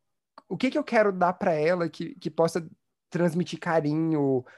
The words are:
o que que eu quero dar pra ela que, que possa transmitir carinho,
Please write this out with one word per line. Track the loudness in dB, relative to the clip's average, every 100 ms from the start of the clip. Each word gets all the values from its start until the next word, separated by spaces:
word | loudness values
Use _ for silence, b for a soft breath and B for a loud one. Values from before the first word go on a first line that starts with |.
| _ _ _ -20 _
o | -4
que | -2
que | -2
eu |
quero | 0 2 2
dar | 2 0
pra | 0 0
ela | 2 2 0 -2
que, | -6 -12 -10
que | -8
possa | 0 2 0 -6 -14 _ _ _
transmitir | -2 0 0 -4 -6
carinho, | 0 0 2 0 0 2 2 0 -2